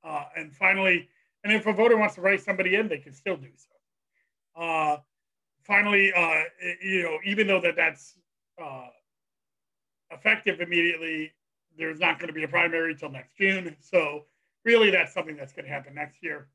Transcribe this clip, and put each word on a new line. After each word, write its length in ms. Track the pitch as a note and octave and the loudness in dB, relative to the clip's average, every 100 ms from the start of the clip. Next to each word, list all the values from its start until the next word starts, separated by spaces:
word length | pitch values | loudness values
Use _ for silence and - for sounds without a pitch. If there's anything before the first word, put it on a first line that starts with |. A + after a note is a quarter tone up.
Uh, 200 | D#3+ D3+ C#3+ E3 | -8 -10 -8 -12
and 180 | D#3 | -14
finally, 540 | C3+ F#3+ G3 F#3+ F3 C3+ _ _ _ | -2 0 2 2 2 -2 _ _ _
and 80 | G#3 | 0
if 140 | G#3+ G#3+ | 0 2
a 60 | |
voter 240 | G3+ A#3 A3 | 4 6 6
wants 180 | G#3 - | 4 2
to 40 | |
write 220 | F#3 G3 | 0 0
somebody 320 | G3+ F#3+ F#3 | 0 -2 2
in, 140 | G3 A3 | 2 0
they 100 | D3+ | -4
can 140 | C#3+ | -10
still 240 | C#3 G3+ E3 | -12 -8 -8
do 120 | C3+ _ | -10 _
so. 1040 | _ _ _ _ _ _ _ _ _ E3 | _ _ _ _ _ _ _ _ _ -10
Uh, 360 | E3 D#3+ D#3 D3 _ _ _ _ _ _ | -4 0 0 -2 _ _ _ _ _ _
finally, 500 | - G3+ G#3 G3+ G3 | 2 2 4 4 4
uh, 80 | F3+ | 4
i-, 260 | E3 D#3+ D#3+ _ F3+ F3+ | 2 0 -2 _ -10 -8
you 200 | F#3+ F#3+ | -2 -2
know, 160 | E3+ D#3 | -2 -4
even 220 | G3 G3+ G3+ | -4 0 2
though 140 | F#3+ | 2
that 160 | E3+ E3 | 0 0
that's, 380 | E3 D#3 - _ _ _ _ - | -2 -4 -20 _ _ _ _ -16
uh, 260 | D#3 C3 B2 _ _ _ _ _ _ _ _ _ _ _ _ | -14 -14 -18 _ _ _ _ _ _ _ _ _ _ _ _
effective 500 | E3 G#3+ G#3+ G#3 E3 | -4 0 0 0 -4
immediately, 720 | E3+ F3 E3+ E3 E3 D#3 D#3 _ _ _ _ D#3 | -2 0 0 -2 -6 -8 -8 _ _ _ _ -10
there's 200 | D#3+ D#3 | -10 -4
not 200 | E3+ D#3+ | -4 -2
gonna 140 | E3+ | -8
be 120 | D#3 | -8
a 40 | D3+ | -4
primary 460 | E3+ E3+ E3 E3 | -2 0 -2 -4
till 160 | D3+ D3+ | -6 -12
next 260 | C3+ - _ | -14 -18 _
June. 380 | G3 G3 F3 D3+ | 0 0 -6 -14
So 460 | _ F#3 D3+ D3+ _ _ _ _ | _ 0 0 -6 _ _ _ _
really, 260 | A3+ A#3 G#3+ | 2 6 6
that's 240 | F#3 E3 | 4 0
something 220 | - D#3+ D3 | -4 -10 -12
that's 160 | C3+ | -16
gonna 160 | - C3+ | -16 -12
happen 260 | C#3 C3+ | -12 -12
next 280 | C#3+ D3 _ | -12 -14 _
year. 260 | E3+ D3 C3+ | -12 -12 -14